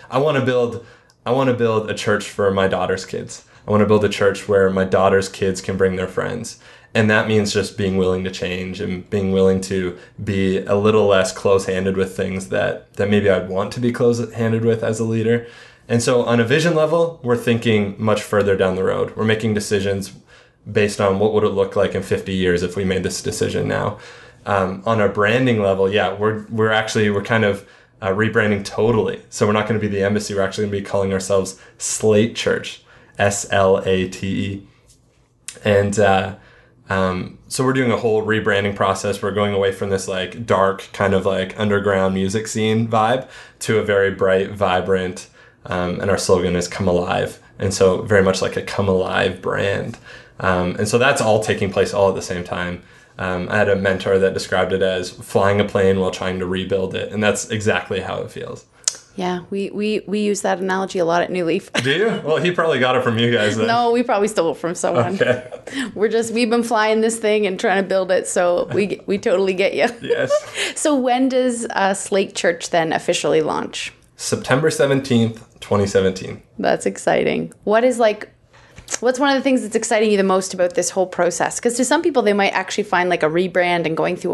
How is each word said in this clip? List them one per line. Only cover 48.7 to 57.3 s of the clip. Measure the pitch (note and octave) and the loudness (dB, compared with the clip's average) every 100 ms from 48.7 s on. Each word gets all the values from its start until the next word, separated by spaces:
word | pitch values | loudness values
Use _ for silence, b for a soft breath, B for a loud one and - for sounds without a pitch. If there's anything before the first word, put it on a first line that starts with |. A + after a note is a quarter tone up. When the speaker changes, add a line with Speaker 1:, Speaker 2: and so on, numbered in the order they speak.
| - G2 | -2 0
Speaker 1:
Alive" | F#2 F#2 F#2+ G2 F#2 | 0 0 0 -2 -2
brand. | - G2+ G2 G2+ A#2 A#2 B B B B | -4 -2 -2 -2 -6 -12 B B B B
Um, | F#2+ F2+ F2+ - | -2 0 0 -2
and | G#2 | 0
so | A#2 | 2
that's | C3 C#3+ | 2 2
all | A2+ A2 | 2 2
taking | - G2 G2 | 2 -2 0
place | G2+ F#2 | 0 0
all | G2+ G2 | 2 2
at | F#2 | 2
the | |
same | - F2+ F2 | -4 -8 -6
time. | F2+ F2 F2 - B B B | -6 -6 -8 -14 B B B
Um, | F#2 F2+ F2+ | -6 -4 -2
I | G#2+ | 2
had | G2+ | 2
a | F#2+ | 2
mentor | G2 F#2+ G2+ F#2+ | 2 0 2 2
that | F#2+ | 2
described | G2 - F#2+ F2+ | 0 -2 -2 0
it | F#2+ | 0
as | F#2+ F#2 F2+ | 0 -2 -6
flying | - - A2 G2 G2+ | -12 -2 2 2 2
a | G2+ | 2
plane | G#2 F#2+ F#2+ | 2 2 2
while | F#2 | 0
trying | - F#2+ F#2 | -2 -4 -4
to | F2+ | -4
rebuild | F#2 F#2 G2 F#2 G2+ | -4 -2 -2 -2 -4
it. | G2 | -6
And | G#2 | 0
that's | G#2 | 2